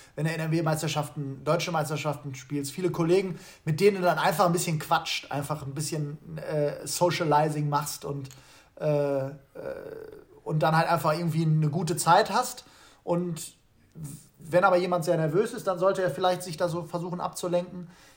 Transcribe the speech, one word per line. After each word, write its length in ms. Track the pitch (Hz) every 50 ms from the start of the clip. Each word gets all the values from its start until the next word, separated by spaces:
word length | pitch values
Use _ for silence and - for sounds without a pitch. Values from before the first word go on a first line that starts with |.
| - - -
wenn 80 | - 151
du 60 | 160 165
N-R-W-Meisterschaften, 1080 | 160 160 160 160 170 165 160 156 156 165 151 - 156 143 - - 156 139 135 135 135 139
deutsche 260 | 151 160 175 160 180
Meisterschaften 640 | 170 156 147 143 156 139 - 151 143 - - 143 127
spielst, 380 | - - - 147 143 139 143 -
viele 180 | 185 180 175
Kollegen, 480 | - - 170 165 180 196 190 185 165 - - - - - -
mit 140 | 160 151 151
denen 180 | 196 208 196 190
du 40 | 175
dann 160 | 180 156 151
einfach 280 | 151 185 175 156 196
ein 60 | 175 170
bisschen 280 | 180 - 175 160 156
quatscht, 500 | - - 170 156 - - - - - -
einfach 320 | 135 143 147 - 151 151 131
ein 100 | 135 135
bisschen, 440 | 143 151 - 165 156 147 143 151 - - 170 160 156
äh, 460 | - - 160 151 147 143 139 - -
Socializing 840 | 147 - - 180 175 165 - 175 151 147 147 156 156 147 151 147 147
machst 360 | 147 147 151 - - - -
und, 240 | 151 139 139 131 131 - - - - - - - _ - -
äh, 460 | 156 151 147 143 143 143 139 139 131 135
äh, 40 | 147 147 - _ - - - - - - - - - - - - - - - - - - -
und 180 | - 160 151 170
dann 140 | 160 160
halt 120 | 160 165 156
einfach 240 | 170 160 - 160 156
irgendwie 300 | 170 175 165 156 160 165
eine 240 | 156 156 156 156 147
gute 260 | 131 180 185 160 175
Zeit 360 | 160 - 160 175 202 220 - 196
hast. 320 | 240 247 - - - - - - - - - - _ -
Und 500 | - 170 175 180 175 160 156 - - - _ _ _ _ _ _ _ - - 156 - - - - - _ -
wenn 240 | - - 151 180 190
aber 120 | 196 180
jemand 280 | 180 185 190 180 175 160
sehr 120 | 180 165
nervös 360 | 156 160 156 151 190 226 226 -
ist, 140 | 220 - 196
dann 100 | 185 170
sollte 240 | 185 190 185 190 185
er 80 | 175
vielleicht 320 | 160 - 190 185 180 - -
sich 140 | 196 156
da 120 | - 185 170
so 140 | 160 175 165
versuchen 380 | 156 - 170 165 175 170 180
abzulenken. 680 | 175 175 - - - 180 175 175 180 185 185 180 175 170 - - - - -